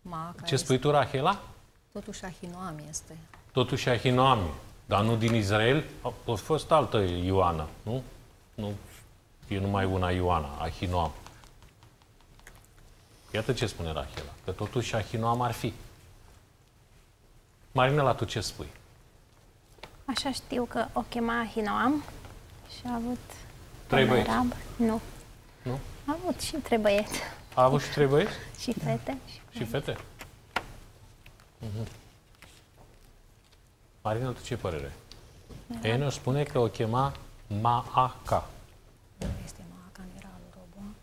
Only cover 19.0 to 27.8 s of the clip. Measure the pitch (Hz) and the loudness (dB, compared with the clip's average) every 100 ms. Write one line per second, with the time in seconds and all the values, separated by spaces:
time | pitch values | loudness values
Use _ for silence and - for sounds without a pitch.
19 | - - _ - - - _ - - - | -20 -20 _ -20 -20 -20 _ -20 -20 -14
20 | - 233 277 247 - 247 240 247 226 247 | -6 -4 -2 -4 -4 -4 -2 -4 -2 -4
21 | 233 240 233 233 220 226 214 208 233 294 | -4 -4 -2 -2 -2 -2 -2 2 2 2
22 | - - - - - - - - 247 240 | -2 -14 -16 -18 -18 -20 -18 -12 -6 -4
23 | 233 247 - - - - - - - 135 | -4 -6 -8 -16 -16 -18 -18 -18 2 4
24 | 131 123 226 160 247 - - - 233 220 | 6 6 4 2 2 -2 -10 0 2 2
25 | - - - - - - 123 135 - - | -4 -16 -18 -20 -20 -10 -6 -6 -8 -10
26 | - 320 359 - - 320 - 226 208 202 | -4 -2 -2 -2 -4 -6 0 2 4 4
27 | 214 - - - - - 127 143 | 2 -6 -8 -12 -4 6 6 6